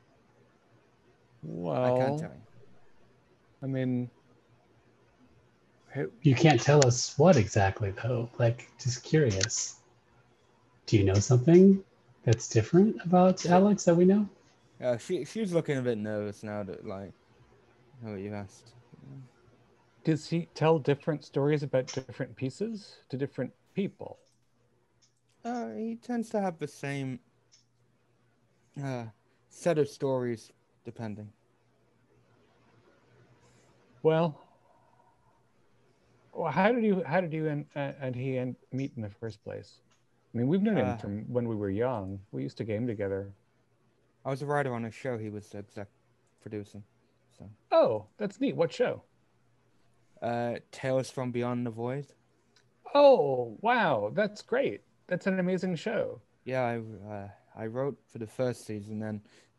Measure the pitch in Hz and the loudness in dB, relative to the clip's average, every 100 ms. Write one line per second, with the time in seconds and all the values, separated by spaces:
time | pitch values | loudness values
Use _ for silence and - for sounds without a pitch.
0 | _ _ _ _ _ _ _ _ _ _ | _ _ _ _ _ _ _ _ _ _
1 | _ _ _ _ 156 170 175 135 127 127 | _ _ _ _ -14 -10 -4 0 2 2
2 | 131 147 160 65 - - - - - - | 0 -2 -6 -12 -20 -20 -20 -20 -20 -20
3 | - _ _ _ _ - 135 131 127 123 | -20 _ _ _ _ -12 -6 -2 -2 -2
4 | 123 - _ _ _ _ _ _ _ _ | -4 -10 _ _ _ _ _ _ _ _
5 | _ _ _ _ _ _ _ _ _ 135 | _ _ _ _ _ _ _ _ _ -8
6 | - - 151 123 156 120 - 147 131 123 | -8 2 4 6 8 6 6 6 6 2
7 | - - 160 156 98 110 95 - 101 95 | -2 4 6 6 4 2 2 0 -6 -4
8 | 117 120 117 - 117 120 - - 127 120 | -4 -4 -4 0 0 0 -8 -8 -6 -6
9 | - 156 135 95 98 - - - _ _ | 0 2 2 2 -2 -4 -6 -10 _ _
10 | _ _ _ _ _ _ _ _ - 110 | _ _ _ _ _ _ _ _ 2 4
11 | 95 98 - 123 127 175 190 196 - _ | 6 4 4 4 8 10 10 8 0 _
12 | _ _ - 110 - 113 104 170 214 - | _ _ 0 2 2 0 4 6 4 2
13 | 170 180 185 185 160 180 202 202 - 170 | 2 6 6 4 4 6 6 4 4 6
14 | 180 202 202 - _ _ _ - 123 120 | 6 4 2 -6 _ _ _ -8 -4 -4
15 | - 180 143 220 208 170 151 139 123 110 | -4 -6 -6 -6 -2 -2 0 -2 -2 -2
16 | 107 107 104 101 110 104 98 - 104 98 | -2 -4 -4 -8 -10 -8 -8 -10 -10 -10
17 | 98 - _ _ - _ _ _ _ 131 | -12 -18 _ _ -20 _ _ _ _ -18
18 | 113 101 101 104 98 - - - _ - | -12 -10 -8 -10 -12 -16 -20 -20 _ -20
19 | 135 135 127 _ _ _ _ _ _ _ | -20 -20 -20 _ _ _ _ _ _ _
20 | - 156 - 170 165 - 156 165 139 143 | -2 -2 -2 -6 -6 -2 2 2 2 -2
21 | - 147 - 147 139 151 143 131 127 - | -2 -6 -4 -2 0 0 0 -2 -2 -6
22 | 131 - 131 113 131 - 214 214 - - | -10 -10 -10 -6 -8 -6 -8 -8 -14 -20
23 | - 127 139 - 101 - _ - 196 - | -10 -6 -6 -6 -8 -10 _ -6 -6 -6
24 | - - _ _ _ _ _ _ _ _ | -16 -16 _ _ _ _ _ _ _ _
25 | _ _ _ _ 233 240 226 214 226 226 | _ _ _ _ -8 -6 -6 -8 -8 -8
26 | - 240 226 214 196 165 147 - 139 139 | -6 -6 -2 -2 -2 -4 -8 -8 -6 -4
27 | 135 127 _ _ _ _ _ _ _ _ | -6 -8 _ _ _ _ _ _ _ _
28 | _ _ _ _ _ _ _ - 139 127 | _ _ _ _ _ _ _ -10 -6 -6
29 | 113 - _ _ _ - 175 156 139 - | -8 -16 _ _ _ -6 0 2 0 0
30 | 139 131 123 113 - _ _ _ 117 110 | -2 -2 -2 -6 -10 _ _ _ -18 -12
31 | 113 101 107 - _ _ _ _ _ _ | -10 -10 -16 -20 _ _ _ _ _ _
32 | _ _ _ _ _ _ _ _ _ _ | _ _ _ _ _ _ _ _ _ _
33 | _ 120 _ _ _ _ _ _ _ _ | _ _ _ _ _ _ _ _ _ _
34 | 156 160 165 143 - _ _ _ _ _ | 2 2 2 -4 -16 _ _ _ _ _
35 | _ _ _ _ _ _ _ _ _ _ | _ _ _ _ _ _ _ _ _ _
36 | _ _ _ - 165 180 202 247 220 185 | _ _ _ -6 -2 2 4 4 2 2
37 | 135 175 175 156 156 147 147 147 139 139 | 0 0 0 -2 -2 -4 -6 -6 -6 -6
38 | 131 123 135 127 127 123 _ 131 139 120 | -8 -6 -4 -4 -4 -8 _ -8 -6 -8
39 | 107 101 113 104 101 101 - _ _ _ | -10 -10 -12 -12 -14 -14 -14 _ _ _
40 | _ _ _ 117 127 190 214 185 127 117 | _ _ _ -4 0 0 2 0 0 -2
41 | 107 101 131 123 117 110 101 98 123 117 | -6 -8 -6 -4 -2 -4 -4 -2 -2 -4
42 | 95 98 98 135 135 - 113 107 123 101 | -8 -10 -12 -10 -10 -8 -6 -4 -4 -4
43 | 98 98 101 - _ _ _ _ _ _ | -4 -6 -8 -14 _ _ _ _ _ _
44 | _ _ 131 135 143 147 139 120 113 - | _ _ -8 -6 -2 0 0 -4 -8 -8
45 | 135 117 110 104 104 101 101 - 101 _ | -8 -6 -6 -10 -12 -16 -14 -14 -16 _
46 | _ _ _ _ 107 107 101 101 101 _ | _ _ _ _ -12 -12 -12 -16 -20 _
47 | _ _ _ - 98 107 - 330 247 107 | _ _ _ -20 -20 -20 0 2 4 2
48 | 101 - 208 - 262 143 165 - 147 - | -6 -8 -8 -4 -2 0 -2 0 -2 -2
49 | - _ _ _ _ _ _ _ _ _ | -12 _ _ _ _ _ _ _ _ _
50 | _ - 117 120 120 110 - - 131 131 | _ -10 -6 -4 -4 -6 -10 -8 -2 -2
51 | 123 - 127 123 120 120 123 110 120 139 | -2 -6 -6 -4 -2 -2 -6 -6 -6 -6
52 | 143 _ _ _ _ _ _ _ - 285 | -10 _ _ _ _ _ _ _ 0 6
53 | 285 233 143 127 120 107 220 247 185 117 | 8 8 4 0 -4 -4 0 2 2 2
54 | 104 143 208 208 - 247 262 101 _ _ | -2 -2 -2 -4 -4 -2 -2 -4 _ _
55 | - 180 202 190 180 185 185 170 220 214 | -6 -4 -2 0 0 -2 -2 -4 -4 -4
56 | 107 110 _ _ - 131 120 117 110 104 | -4 -8 _ _ -6 -2 -2 -2 -8 -12
57 | 104 104 101 - _ - 113 120 139 120 | -12 -12 -12 -16 _ -12 -8 -4 -6 -6
58 | _ 117 110 - 127 117 - 107 104 107 | _ -14 -10 -4 -4 -4 -8 -12 -10 -8
59 | 107 107 - _ _ | -6 -8 -12 _ _